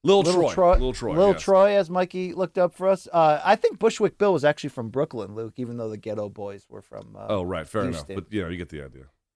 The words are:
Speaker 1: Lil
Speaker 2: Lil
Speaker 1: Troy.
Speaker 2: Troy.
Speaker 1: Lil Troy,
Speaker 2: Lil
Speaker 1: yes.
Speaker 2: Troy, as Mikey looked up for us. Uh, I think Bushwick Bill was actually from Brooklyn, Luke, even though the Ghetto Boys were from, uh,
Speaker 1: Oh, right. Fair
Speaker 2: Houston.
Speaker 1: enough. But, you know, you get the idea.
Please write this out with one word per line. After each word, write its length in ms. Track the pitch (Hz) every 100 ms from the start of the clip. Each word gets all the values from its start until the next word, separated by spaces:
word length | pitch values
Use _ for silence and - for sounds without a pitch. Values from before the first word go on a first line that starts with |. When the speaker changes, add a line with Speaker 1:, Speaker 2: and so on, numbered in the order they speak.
Speaker 1:
Lil 180 | 139 196
Speaker 2:
Lil 120 | 170
Speaker 1:
Troy. 200 | 180 147
Speaker 2:
Troy. 240 | - 175 185
Speaker 1:
Lil 160 | 127
Troy, 200 | 117 113 160
Speaker 2:
Lil 160 | 196
Speaker 1:
yes. 80 | 180
Speaker 2:
Troy, 340 | - 190 202 202
as 140 | 165
Mikey 420 | 180 180 185 185
looked 240 | 175 185 -
up 160 | 175
for 140 | - 185
us. 200 | 190 -
Uh, 300 | 170 156 151
I 120 | 170 214
think 220 | 466 233
Bushwick 380 | 220 - 190 _
Bill 140 | 202
was 140 | 170 143
actually 240 | 147 147
from 200 | - 113
Brooklyn, 460 | 127 156 120 98 104
Luke, 180 | 113 117
even 200 | 120 120
though 120 | 113
the 80 | 107
Ghetto 320 | 107 107 104
Boys 360 | 98 101 101 _
were 120 | 104
from, 320 | _ 110 104 101
uh, 80 | 104
Speaker 1:
Oh, 120 | 104
right. 240 | 90 90 78
Fair 160 | 110
Speaker 2:
Houston. 280 | 90 82 73
Speaker 1:
enough. 120 | 98 85
But, 80 |
you 80 | 104
know, 40 | 85
you 80 | 87
get 120 | 87
the 140 | 76
idea. 220 | 69 64 65 _ _